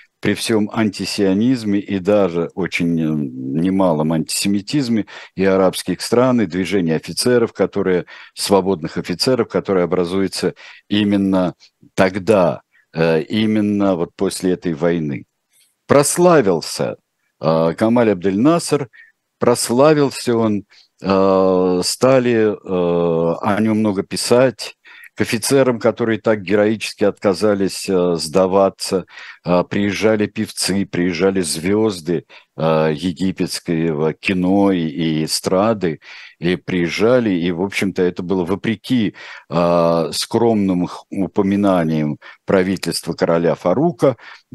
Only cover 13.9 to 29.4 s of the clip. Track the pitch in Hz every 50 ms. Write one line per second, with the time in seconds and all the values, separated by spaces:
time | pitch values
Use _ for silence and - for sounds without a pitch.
13.9 | 95 82 87 - - - 98 95 - - - 92 90 - - 92 80 71 82 87
14.9 | 85 85 80 71 67 - - _ _ _ _ _ _ _ _ _ _ _ _ -
15.9 | 127 139 147 - - 180 175 180 170 151 120 98 90 80 - - - - 69 58
16.9 | 52 - _ _ _ _ _ _ _ _ - 78 82 80 82 82 82 - 113 113
17.9 | 117 123 120 110 101 90 85 98 92 101 120 151 170 170 - - 151 139 135 -
18.9 | _ - - - _ _ _ _ _ _ - 120 123 117 - - 113 123 139 156
19.9 | 160 147 143 131 - - - - 117 113 113 110 104 101 98 _ _ - _ _
20.9 | _ _ - 92 98 95 95 98 95 95 95 95 92 92 92 92 90 90 92 -
21.9 | - - - 131 135 131 123 123 120 113 110 107 101 - - 87 95 90 87 87
22.9 | 87 87 87 85 82 82 82 85 82 - - 110 101 101 110 110 107 107 110 107
23.9 | 98 92 - - 95 92 - - 123 123 131 131 113 - - - - _ _ -
24.9 | - - - - _ - 107 - - 113 104 - 135 139 131 127 120 110 104 117
25.9 | 107 - 120 113 113 107 - 117 110 107 95 85 101 104 104 107 113 104 - -
26.9 | - - - 101 - - - 107 92 82 98 107 101 98 98 90 - - - -
27.9 | 98 90 87 87 85 80 76 82 76 95 95 92 92 98 98 95 90 - - -
28.9 | - 92 85 - - - - - - -